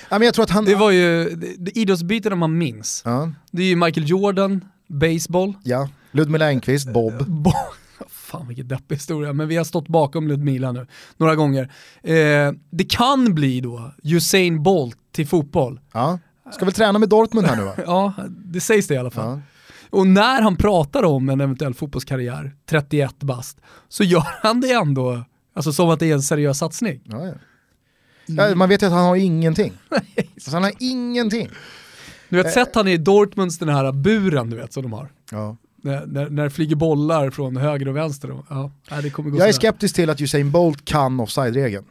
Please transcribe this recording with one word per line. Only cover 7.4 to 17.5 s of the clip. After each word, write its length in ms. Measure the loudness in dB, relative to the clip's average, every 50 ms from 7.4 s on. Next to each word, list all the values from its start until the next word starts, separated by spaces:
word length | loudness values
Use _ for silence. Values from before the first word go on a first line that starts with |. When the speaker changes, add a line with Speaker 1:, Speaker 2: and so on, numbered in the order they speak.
| 2 2 2 0 -2 -8 -12 -18
Speaker 2:
<laughs> 260 | _ _ _ -20 -20 -20
fan, 380 | -20 -20 -18 -14 -14 -14 -12 -12
vilken 200 | -12 -12 -10 -8
deppig 280 | -10 -10 -8 -8 -8
historia, 380 | -8 -6 -6 -6 -6 -4 -4 -4
men 140 | -4 -2 -2
vi 80 | -2 -2
har 60 | -2
stått 240 | -2 -4 -6 -4 0
bakom 400 | 2 2 2 2 0 -2 -2 -2
Ludmila 440 | -2 -2 0 -2 -2 -2 -2 -4
nu 160 | -6 -8 -10 -14 -18 -20 -20 -18 _ 0
några 180 | 2 2 4
gånger. 360 | 4 2 2 2 0 -2 -6 -10 -18 -20 -20 -20 _ -4
Eh, 480 | 0 2 4 4 4 4 4 2 2 -2 -4 -10 _
det 120 | -4 -4 -4 -2
kan 440 | -2 0 2 2 4 4 4 2 2
bli 260 | 2 2 0 0 -2
då 320 | -4 -8 -10 -12 -14 -16 -18 _ -4
Usain 600 | 0 0 2 2 2 2 2 2 2 2 0 2
Bolt 340 | 2 2 2 0 -2 -6 -12 _ _
till 160 | -6 -6 -2 0
fotboll. 520 | 0 0 0 0 0 -2 -2 -2 -4 -10 -16 _ -4
Speaker 1:
Ja. 260 | -2 -2 -2 -2 -4 -8 _ _ _ _ -20 -8
Ska 120 | -4 -2
väl 80 | -2 2
träna 260 | 2 2 2 4 4
med 100 | 4 4
Dortmund 380 | 6 4 4 4 2 0 2
här 80 | 2